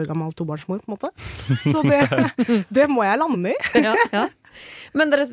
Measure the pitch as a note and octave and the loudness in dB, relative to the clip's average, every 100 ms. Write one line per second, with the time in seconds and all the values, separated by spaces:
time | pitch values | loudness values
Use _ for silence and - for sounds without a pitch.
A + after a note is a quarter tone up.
0 | D3+ D#3 D#3+ D#3 E3 D3+ - F#3+ - G3+ | -4 -4 -6 -6 -8 -8 -6 -8 -8 -8
1 | D#4 - - - - B2+ - D#4 C#4+ C#4+ | -8 -10 -14 -10 -4 0 2 2 4 4
2 | C#4 - C4 - A#3 A3+ F#3 A3+ C#4+ C4 | 4 2 0 0 0 0 0 2 2 2
3 | G3+ A3+ D#4+ G#3+ F3+ C5+ - - B3+ G4+ | 2 0 0 -2 -2 -4 0 2 2 2
4 | A#4 G#3 F#4+ - _ - - - - C#4 | 2 0 -2 -6 _ -20 -20 -20 -6 0
5 | D#4 C#4+ C#4 | 2 2 0